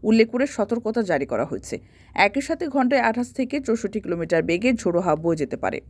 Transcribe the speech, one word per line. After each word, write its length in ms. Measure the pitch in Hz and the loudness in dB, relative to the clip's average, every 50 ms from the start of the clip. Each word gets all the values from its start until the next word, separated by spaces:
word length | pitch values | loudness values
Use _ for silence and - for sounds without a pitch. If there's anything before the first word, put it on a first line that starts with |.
| - | 4
উল্লেখ 240 | 214 220 226 220 226 - | 4 6 6 6 6 4
করে 120 | 254 269 285 - | 0 0 0 0
সতর্কতা 460 | - 214 - 240 233 - 214 220 240 226 185 | -2 -2 0 0 -2 -2 -2 -2 -2 0 0
জারি 160 | 165 139 139 127 | 0 0 0 -2
করা 140 | 123 107 123 160 | -2 -2 -2 -2
হয়েছে। 260 | 143 101 - - - - - - - - - - - | -4 -8 -8 -8 -10 -10 -10 -14 -20 -20 -20 -12 0
একই 280 | - 196 202 202 269 269 - | 2 2 2 2 -2 -4 -4
সাথে 180 | 330 - 370 311 269 | -6 -6 -6 -4 0
ঘন্টায় 300 | 285 254 247 277 269 233 226 | 0 2 2 2 2 2 2
আঠাশ 180 | 220 240 247 240 - - | 0 0 -4 -6 -4 -4
থেকে 180 | 269 247 - 302 277 - | -4 -2 -2 -6 -2 -2
চৌষট্টি 320 | 226 226 - 202 202 220 196 | -2 -2 -2 -4 -6 -6 -6
কিলোমিটার 380 | - 175 170 165 165 175 165 160 165 | -4 -4 -4 -2 0 0 0 2 2
বেগে 200 | 165 175 208 254 262 220 | 0 0 2 0 0 2
ঝোড়ো 180 | - 185 170 170 180 | 0 0 0 2 2
হাওয়া 140 | 180 156 151 160 | 2 0 2 2
বয়ে 160 | 170 170 160 | 0 0 0
যেতে 160 | 147 123 - - - | -2 -6 -6 -4 -4
পারে। 160 | 95 - - - - | -4 -4 -4 -10 -12